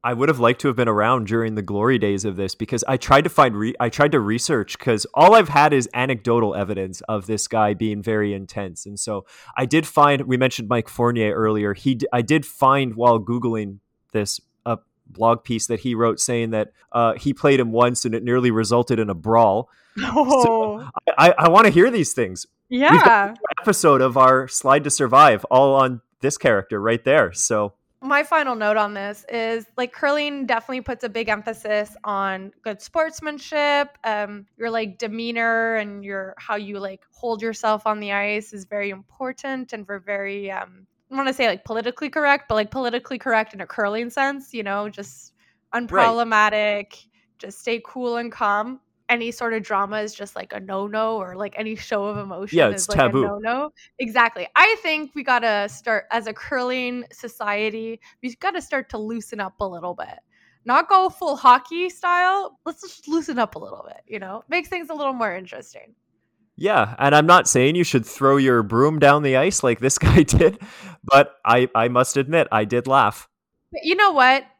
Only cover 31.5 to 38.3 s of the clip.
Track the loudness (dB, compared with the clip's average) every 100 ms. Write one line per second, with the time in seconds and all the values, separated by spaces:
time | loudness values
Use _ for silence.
31.5 | -10 -4 -4 -4 -10 -8 -4 -4 -6 -12
32.5 | _ -12 -12 -6 -4 -4 -4 -12 -12 -6
33.5 | -2 0 0 -2 _ -6 -6 -8 -12 -20
34.5 | _ -6 -6 -6 -8 -10 -8 -8 -4 -2
35.5 | -2 -2 -4 -6 -12 -12 -10 -12 -14 -8
36.5 | -8 -8 -10 -12 -14 _ _ -8 -6 -6
37.5 | -4 -2 0 -2 -4 -4 -4 -4